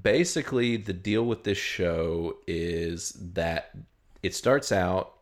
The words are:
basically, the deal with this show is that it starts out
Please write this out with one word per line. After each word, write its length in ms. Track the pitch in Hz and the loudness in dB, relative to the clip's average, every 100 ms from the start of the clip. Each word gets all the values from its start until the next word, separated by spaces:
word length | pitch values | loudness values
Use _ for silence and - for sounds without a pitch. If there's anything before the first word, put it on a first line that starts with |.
basically, 720 | 98 127 175 165 - 127 120 113 | 2 4 4 0 0 2 2 0
the 160 | 104 | -2
deal 320 | 90 104 104 | -4 0 2
with 200 | 117 107 | 2 0
this 140 | 104 98 | 0 -2
show 800 | - - 90 82 82 85 82 - - | -2 0 0 2 0 0 -2 -6 -4
is 640 | 85 85 82 85 85 - - 87 | -4 -2 -2 -2 -4 -8 -10 -8
that 360 | 90 82 - - - - _ _ - | -4 -2 -2 -6 -12 -20 _ _ -6
it 120 | 92 | -6
starts 360 | - 120 139 - | 0 2 2 4
out 420 | 101 90 92 - - | 2 2 0 -2 -8